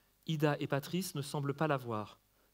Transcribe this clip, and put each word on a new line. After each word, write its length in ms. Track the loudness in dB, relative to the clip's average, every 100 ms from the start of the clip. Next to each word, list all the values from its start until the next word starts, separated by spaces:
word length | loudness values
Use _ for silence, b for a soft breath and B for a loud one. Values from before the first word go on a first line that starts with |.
| b b -4
Ida 300 | 2 2 2
et 80 | 0
Patrice 480 | 0 0 -2 -2 -4
ne 60 |
semblent 320 | -4 -2 -2
pas 140 | 2 2
la 100 | 2
voir. 420 | 0 -4 -4 -12 _ b b